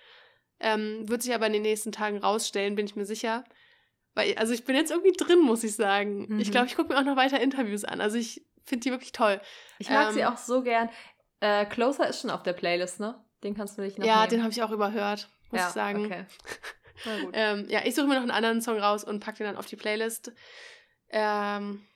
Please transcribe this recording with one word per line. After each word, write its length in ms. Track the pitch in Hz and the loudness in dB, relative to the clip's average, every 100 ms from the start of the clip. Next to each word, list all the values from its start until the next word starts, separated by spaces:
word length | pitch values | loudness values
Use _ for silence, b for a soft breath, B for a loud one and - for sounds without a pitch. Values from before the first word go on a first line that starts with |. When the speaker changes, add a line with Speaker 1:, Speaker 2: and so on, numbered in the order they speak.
| b b b b b - | b b b b b -6
Speaker 1:
Ähm, 500 | 220 214 214 220 214 | -2 0 -2 -6 -4
wird 140 | 233 | -4
sich 120 | 247 | -2
aber 120 | 233 220 | 0 2
in 40 | |
den 100 | 214 | 2
nächsten 300 | 214 214 220 | 2 0 -2
Tagen 260 | 202 214 208 | -4 -4 -2
rausstellen, 580 | 196 214 - 202 202 208 | 0 0 -2 -2 -2 -2
bin 100 | 208 | -4
ich 100 | 214 | -4
mir 80 | |
sicher. 400 | 196 214 226 226 - b b b b b _ | -6 -4 -4 -4 -6 b b b b b _
Weil, 200 | - 180 - | -2 0 0
also 160 | 226 | 0
ich 120 | 233 | 0
bin 120 | - 269 | 2 2
jetzt 140 | 311 | 2
irgendwie 220 | 330 381 | 2 4
drin, 280 | 359 - 349 | 4 6 8
muss 240 | 285 233 | 8 4
ich 100 | 226 | 0
sagen. 520 | 202 202 202 202 202 208 | 0 2 2 0 -4 -4
Speaker 2:
Mhm. 100 | 214 | -2
Speaker 1:
Ich 120 | 202 | 2
glaub, 160 | 247 247 | 2 2
ich 100 | - | 0
guck 120 | 330 | 0
mir 100 | 277 | 2
auch 40 | |
noch 120 | 277 262 | 2 4
weiter 240 | 262 269 | 4 4
Interviews 440 | 262 269 220 208 | 2 0 -2 -2
an. 160 | - - | -4 -2
Also 160 | 214 226 | -2 0
ich 280 | 233 - - _ | -4 -8 -20 _
find 200 | - 247 | -8 -4
die 60 | 254 | -2
wirklich 220 | 254 - | -4 -4
toll. 280 | - 220 196 - B B B | 0 2 2 -4 B B B
Speaker 2:
Ich 120 | - | 0
mag 220 | - 427 | 2 4
sie 80 | - | 2
Speaker 1:
Ähm, 80 | - | 0
Speaker 2:
auch 80 | 233 | -2
so 260 | - 254 | -2 0
gern. 260 | 247 226 233 B B B _ _ | 2 2 0 B B B _ _
Äh, 260 | 208 208 208 | 2 2 2
Closer 420 | 233 240 277 - | 0 0 2 0
ist 120 | - | 0
schon 100 | 226 | -4
auf 120 | 175 | -4
der 100 | - | -4
Playlist, 480 | 175 180 175 180 - | -2 0 0 0 -4
ne? 240 | 214 247 _ _ | -8 -8 _ _
Den 120 | 202 | -8
kannst 220 | 208 202 - | -8 -8 -8
du 40 | |
nicht 160 | 196 196 | -8 -2
noch 80 | 226 | 4
Speaker 1:
Ja, 120 | 220 | 6
Speaker 2:
nehmen. 120 | 220 | 6
Speaker 1:
den 140 | 233 | 4
hab 80 | 226 | 2
ich 100 | 226 | 0
auch 80 | 220 | -2
überhört, 580 | 214 202 220 202 208 - _ _ | 0 0 0 -2 -2 -8 _ _
muss 100 | 226 | -2
Speaker 2:
Ja, 60 | 180 | 0
Speaker 1:
ich 60 | |
sagen. 300 | 208 208 202 | 0 -2 -2
Speaker 2:
okay. 220 | 208 180 190 - - B B B B B | -4 -6 -12 -18 -16 B B B B B
Na 120 | 233 214 | -8 -6
gut. 160 | 180 | -4
Speaker 1:
<laughs> 20 | 214 | 0
Ähm, 300 | 214 208 202 | 0 0 -2
ja, 120 | 214 | -2
ich 100 | 226 240 | 0 0
suche 100 | 285 | 2
mir 80 | |
noch 80 | 262 | 2
einen 80 | 240 | 2
anderen 300 | 202 226 226 | 0 2 0
Song 160 | 226 214 | 0 0
raus 240 | 208 208 | 2 0
und 160 | 208 208 | -2 -8
pack 160 | 220 214 | -8 -8
den 100 | 208 | -8
dann 100 | 196 | -8
auf 100 | - | -10
die 80 | 202 | -8
Playlist. 560 | 214 214 226 226 - 233 B B B B B B _ | -4 -2 -2 -6 -12 -18 B B B B B B _
Ähm, 760 | 214 214 208 208 202 202 202 202 | -2 0 0 -2 -4 -6 -10 -14